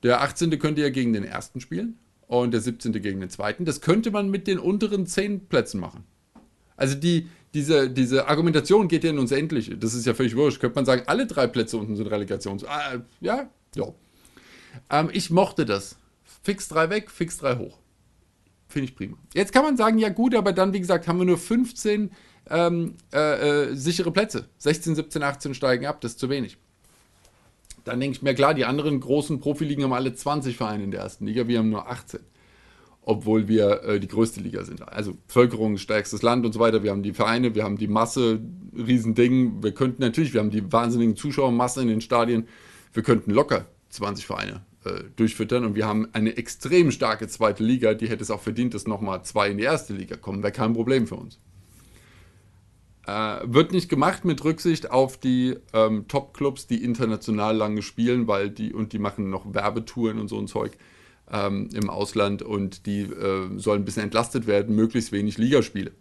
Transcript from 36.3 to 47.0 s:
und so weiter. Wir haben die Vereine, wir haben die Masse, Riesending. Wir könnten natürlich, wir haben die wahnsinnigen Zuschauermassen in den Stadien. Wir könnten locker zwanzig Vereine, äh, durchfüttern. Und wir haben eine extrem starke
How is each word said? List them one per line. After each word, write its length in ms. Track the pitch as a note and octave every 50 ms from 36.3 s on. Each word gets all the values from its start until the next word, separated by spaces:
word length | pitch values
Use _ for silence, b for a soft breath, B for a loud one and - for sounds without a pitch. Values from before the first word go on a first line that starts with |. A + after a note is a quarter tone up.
| A#2+ B2+ A#2
und 60 | A#2 G#2+
so 80 | A2
weiter. 220 | A#2 A2+ A2 A2 G2+
Wir 80 | G#2
haben 120 | G2 G2+ G2
die 100 | G#2 F#2
Vereine, 420 | - A2+ G#2+ A2+ A#2+ B2+ B2 A2
wir 100 | G#2+ G#2+
haben 120 | G2+ G#2
die 120 | G2 A2 G#2+
Masse, 520 | G#2 A2 A2+ A#2 - C#3 B2 A#2 A2+ A2 A2 - - - - - -
Riesending. 880 | - A#2+ A2+ B2+ B2 A2+ A#2 A2 A#2+ A#2+ B2 B2+ C3 B2+ A#2+ G#2 G2+ G#2+
Wir 100 | G#2+ -
könnten 300 | - C3+ C3 B2 B2+ C3
natürlich, 300 | A#2+ A2+ D#3+ E3 C#3 A#2
wir 80 | A2+
haben 100 | G#2 G#2
die 220 | G2 G#2+ G2 F2+ -
wahnsinnigen 440 | A#2 A#2+ A#2 A#2+ A#2+ A#2 A2+ G#2+
Zuschauermassen 640 | - - D3 C#3 - C3+ B2+ A#2+ A#2+ B2 B2 B2 C3+ B2+
in 60 | A#2
den 120 | A2 A2
Stadien. 480 | A2 - B2 A#2+ A#2 A#2 A#2+ A2+ A2+ B B B B B B B B B B
Wir 100 | A2+ G#2+
könnten 280 | - A#2+ A2 - -
locker 360 | G2+ A#2+ D3+ - C3 F#2 E2 - _ _ _ _
zwanzig 380 | - - G#2 G2+ G2+ G2 -
Vereine, 340 | - - - G#2 G2+ G#2 G2 F#2+ _ _ _ _
äh, 200 | G2 F#2+ F#2+ - G2+ -
durchfüttern. 480 | - A2+ A2 - - A2 G#2+ B2 B2 B2
Und 100 | A2 G2+
wir 120 | G#2+ G#2+
haben 220 | G#2+ G#2 A2 A2 - -
eine 240 | A2 G#2+ A2 -
extrem 540 | - A#2 - - - - C3+ D#3+ F3+ F3 D3
starke 360 | A#2 -